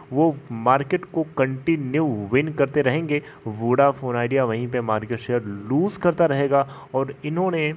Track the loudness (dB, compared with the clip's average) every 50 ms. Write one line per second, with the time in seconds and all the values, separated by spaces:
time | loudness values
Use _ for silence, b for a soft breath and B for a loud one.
0 | B B 0 2 2 2 2 -2 -8 -10 -6 0 2 4 4 4 2 0 -4 -4
1 | -4 -4 -4 -4 -4 -2 0 0 0 0 -2 -4 -2 0 0 0 0 -2 0 0
2 | 0 0 -2 -2 -2 2 2 2 2 2 0 0 0 2 2 2 2 2 2 0
3 | 0 -2 -2 -2 -4 B B B B -8 -6 -2 0 2 4 6 4 4 4 0
4 | -4 -4 -2 -2 0 0 2 2 2 0 0 -2 -4 -4 -4 -2 0 0 0 0
5 | -2 -4 -6 -6 -2 -2 -2 -2 -2 -4 -10 -8 -4 -2 0 0 0 0 -2 0
6 | 0 0 2 2 2 2 2 2 0 2 2 2 2 0 -4 -18 -10 -4 -2 -2
7 | -2 -4 -6 -10 -8 -4 -2 -2 0 0 0 0 -2 -2 -4